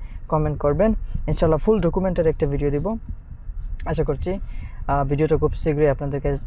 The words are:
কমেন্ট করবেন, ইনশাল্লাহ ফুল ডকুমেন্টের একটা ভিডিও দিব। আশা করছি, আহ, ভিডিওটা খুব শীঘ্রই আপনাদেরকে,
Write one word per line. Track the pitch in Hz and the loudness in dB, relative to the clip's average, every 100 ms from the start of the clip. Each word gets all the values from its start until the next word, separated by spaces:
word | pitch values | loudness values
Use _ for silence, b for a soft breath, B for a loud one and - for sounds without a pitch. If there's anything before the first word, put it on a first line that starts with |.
| B B - | B B -2
কমেন্ট | 160 151 143 | 0 0 0
করবেন, | 147 147 220 220 B B - | 0 4 4 2 B B 0
ইনশাল্লাহ | 156 165 156 | 2 4 4
ফুল | - 220 | 4 4
ডকুমেন্টের | 170 - 185 175 160 | 4 2 0 2 2
একটা | 147 151 | 2 0
ভিডিও | 139 143 | 2 0
দিব। | 143 170 226 - - - - - - - - 156 | 0 -2 -4 -8 -12 -12 -12 -10 -8 -6 -6 -4
আশা | 156 | -2
করছি, | 147 135 170 196 B B B B - | 0 -2 -2 -4 B B B B -2
আহ, | 139 139 | 0 2
ভিডিওটা | 143 156 151 | 2 2 2
খুব | 147 | 2
শীঘ্রই | - 165 147 151 | 0 0 2 2
আপনাদেরকে, | 139 143 139 143 139 | 2 -2 -2 -2 -2